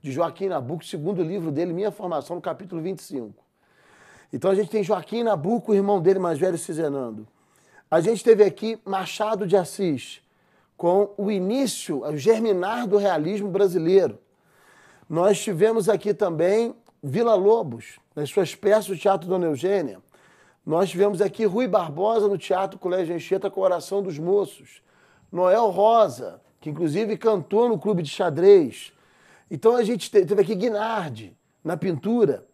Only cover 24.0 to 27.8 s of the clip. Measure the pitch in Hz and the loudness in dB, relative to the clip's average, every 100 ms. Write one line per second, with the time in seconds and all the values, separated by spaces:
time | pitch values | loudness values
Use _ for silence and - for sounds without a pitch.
24 | 185 147 165 202 190 - - - _ _ | -4 -6 0 0 0 -8 -20 -20 _ _
25 | _ _ _ - 180 208 226 180 214 233 | _ _ _ 0 2 4 4 4 4 6
26 | 196 117 110 82 _ _ 156 151 165 156 | 4 0 -12 -14 _ _ -10 -4 -2 0
27 | 214 208 226 208 143 202 240 208 | -2 0 0 0 0 0 2 0